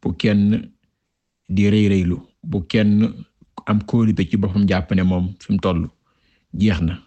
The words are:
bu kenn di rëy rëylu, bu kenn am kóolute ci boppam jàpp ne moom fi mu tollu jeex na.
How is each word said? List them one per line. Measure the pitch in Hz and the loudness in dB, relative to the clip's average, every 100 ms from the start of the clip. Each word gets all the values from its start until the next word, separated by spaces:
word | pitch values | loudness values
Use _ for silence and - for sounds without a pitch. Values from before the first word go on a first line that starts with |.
bu | - 87 | -6 -2
kenn | 113 104 101 110 - _ _ _ _ _ _ _ _ | 0 2 2 0 -4 _ _ _ _ _ _ _ _
di | 95 101 | 0 2
rëy | 107 104 | 2 2
rëylu, | 98 87 90 - _ | 2 0 -4 -8 _
bu | - 104 85 | -8 -8 -2
kenn | 113 104 104 110 - - _ _ - - | 0 2 2 0 -4 -18 _ _ -18 -2
am | 107 - | -2 0
kóolute | 123 113 104 92 | 0 2 0 0
ci | 107 | 0
boppam | 98 95 101 | 0 0 2
jàpp | 92 87 95 | 0 0 0
ne | |
moom | 92 92 92 98 | 2 0 -2 -6
fi | - | -4
mu | 98 | -2
tollu | 95 85 85 _ _ _ _ _ _ | 0 -2 -4 _ _ _ _ _ _
jeex | - 107 87 | -2 0 0
na. | 82 90 | -2 -4